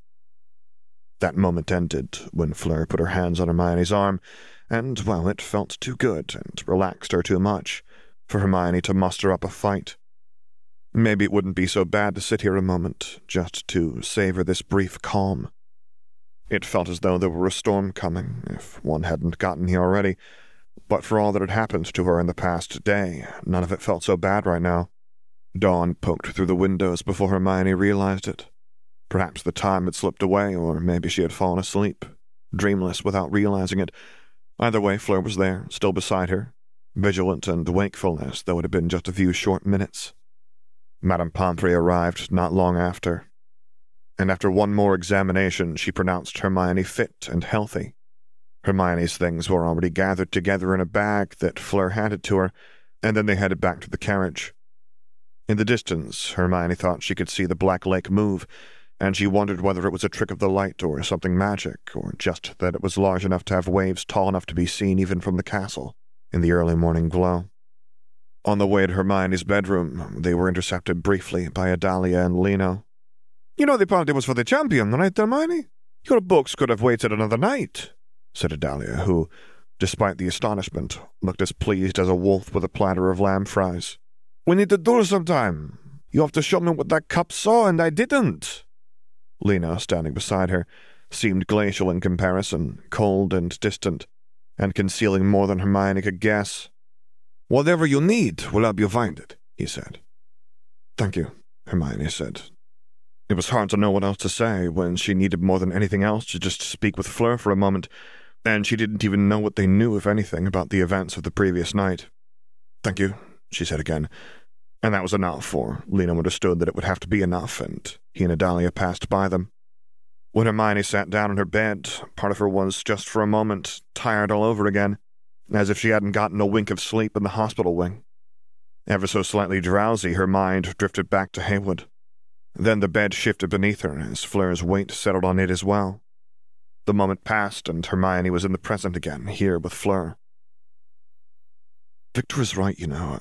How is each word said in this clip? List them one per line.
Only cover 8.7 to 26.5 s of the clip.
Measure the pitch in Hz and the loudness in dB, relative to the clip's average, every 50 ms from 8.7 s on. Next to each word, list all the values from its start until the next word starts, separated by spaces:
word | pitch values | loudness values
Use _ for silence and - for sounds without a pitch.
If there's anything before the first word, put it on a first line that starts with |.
| 87 90 - | 0 0 0
to | - 95 | 2 2
muster | 95 95 90 - - - 95 92 | 2 2 0 0 0 2 2 2
up | 92 - | 2 -2
a | 92 | -6
fight. | - - - 104 98 92 - - - - - - - - - - - - - - - - - - - - - - - | -8 -2 -2 0 0 0 -4 -10 -16 -18 -20 -20 -20 -20 -20 -20 -20 -20 -20 -20 -18 -18 -18 -18 -18 -18 -14 -4 2
Maybe | 110 113 110 107 98 101 | 2 4 4 4 4 2
it | 87 92 | 2 2
wouldn't | 101 92 95 90 | 2 0 0 0
be | 95 92 92 | 0 0 2
so | - 104 92 | 2 0 0
bad | 85 104 104 104 104 90 | 2 2 0 0 0 -2
to | 98 | -4
sit | - - 113 104 - | -4 -2 -2 0 2
here | 101 95 | 2 2
a | 98 92 | 2 2
moment, | 92 90 87 87 87 - - - - - - - - | 2 2 0 0 -2 -6 -8 -12 -14 -14 -18 -12 -4
just | - 92 87 - - - - - | -2 -2 -2 -2 -6 -12 -10 -2
to | - 92 82 78 60 57 - | 0 0 0 0 -2 -6 -8
savor | - - 110 98 95 90 92 87 | -4 -2 0 0 0 0 0 0
this | 87 90 - - | 0 0 -2 -2
brief | - - 98 95 90 - - | 0 0 0 0 0 -4 -10
calm. | - - - 101 95 98 95 64 - - - - - - - - - - - - - - - - - - - - - - | -8 -2 0 0 0 0 -2 -2 -6 -10 -12 -16 -20 -20 -20 -20 -20 -20 -20 -18 -18 -18 -18 -18 -18 -18 -18 -16 -8 -4
It | 110 95 - | -4 -4 -4
felt | - - 98 87 90 | 0 0 0 0 0
as | 90 85 | -4 -2
though | - 95 90 | 0 2 2
there | 90 95 90 | 4 2 0
were | 80 87 90 | 0 0 0
a | 95 92 | 0 0
storm | - - 117 101 98 98 98 - | 0 0 0 2 2 0 -2 -6
coming, | - - 87 85 90 87 - - - - - | -4 -4 -4 -4 -4 -4 -6 -8 -10 -10 -10
if | - - - - - - - | -10 -10 -12 -14 -14 -8 -4
one | 73 78 76 80 | -2 -2 0 0
hadn't | 87 82 76 80 85 82 - | -2 -2 -2 -2 -2 -2 -2
gotten | - 92 85 71 90 90 | -2 -4 -2 -2 0 0
here | 92 90 | 2 2
already, | 90 90 95 101 98 95 92 - - - - - - - - - - - - - - - | 4 4 2 2 2 0 -2 -4 -10 -20 -20 -20 -20 -20 -20 -20 -20 -20 -20 -14 -4 -2
but | 107 - - | -2 -2 0
for | - 110 107 | 2 2 2
all | 104 104 101 | 4 4 2
that | 101 95 | 0 0
had | 92 | 0
happened | 98 110 113 107 - 82 85 - - | 0 -2 -2 0 -2 -4 -4 -2 -2
to | - 87 | 0 2
her | 90 85 85 | 2 4 4
in | 87 | 2
the | 87 87 | 0 -2
past | - - 90 87 82 - - - - - | -2 -2 -2 -2 -2 -4 -8 -12 -6 -2
day, | 104 101 101 98 90 82 69 58 - - - - | 0 0 0 0 -4 -6 -8 -12 -12 -14 -10 -4
none | - 90 90 90 | -2 0 0 0
of | 85 95 | -2 -4
it | - - | -4 -2
felt | - 95 85 - | -2 -2 0 2
so | - 95 | 0 0
bad | 85 95 95 98 104 95 | 2 2 2 2 2 2
right | 98 87 85 85 | 2 0 2 2
now. | 90 87 87 87 - - - - - - - - - - - - - - 95 | 2 2 0 0 -2 -8 -20 -20 -20 -20 -20 -20 -20 -20 -20 -18 -10 -4 0
Dawn | 104 95 90 87 85 87 82 | 2 4 4 4 2 2 0
poked | - - 90 82 - - - | -2 -2 -2 -2 -2 -4 -8
through | - - 92 | -2 -2 0
the | 85 | 2